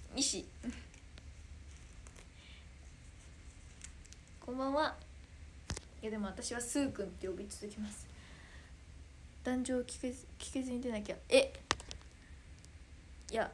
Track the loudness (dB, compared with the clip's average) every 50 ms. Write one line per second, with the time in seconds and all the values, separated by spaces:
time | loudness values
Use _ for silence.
0 | -10 -2 2 4 6 6 6 4 0 -4 -6 -6 -4 -4 -4 -4 -6 -12 -12 -14
1 | -14 -12 -12 -12 -12 -12 -12 -12 -12 -12 -12 -12 -12 -12 -12 -14 -14 -14 -12 -12
2 | -12 -12 -12 -14 -14 -14 -14 -14 -14 -14 -14 -14 -14 -14 -14 -14 -12 -14 -14 -14
3 | -14 -14 -14 -14 -14 -14 -14 -14 -12 -12 -12 -12 -12 -14 -12 -12 -12 -12 -12 -12
4 | -12 -14 -14 -14 -14 -14 -14 -8 -4 -2 2 4 4 6 8 8 6 6 4 0
5 | -8 -12 -12 -14 -14 -14 -12 -12 -12 -12 -12 -4 -2 0 0 0 -2 -8 -8 -4
6 | -2 0 2 2 2 0 0 -2 -2 0 0 0 2 4 6 6 6 6 4 2
7 | 0 -2 -2 -2 0 0 0 0 -2 -4 -4 -4 -6 -4 -2 -2 -2 -2 -4 -6
8 | -8 -10 -10 -12 -12 -12 -12 -12 -12 -12 -12 -12 -12 -12 -12 -14 -12 -12 -12 -12
9 | -12 -12 -12 -14 -14 -12 -8 -2 2 2 4 4 4 6 4 4 4 2 -2 -2
10 | 0 0 0 -2 -6 -10 -10 -8 -4 -2 0 0 2 2 2 2 2 2 2 2
11 | 2 0 -2 -2 8 12 12 12 12 10 4 -2 0 0 0 0 0 -8 -10 -10
12 | -10 -14 -14 -14 -14 -14 -14 -12 -12 -14 -14 -14 -14 -14 -14 -14 -14 -14 -14 -14
13 | -14 -14 -14 -12 -4 2 4 4 4 4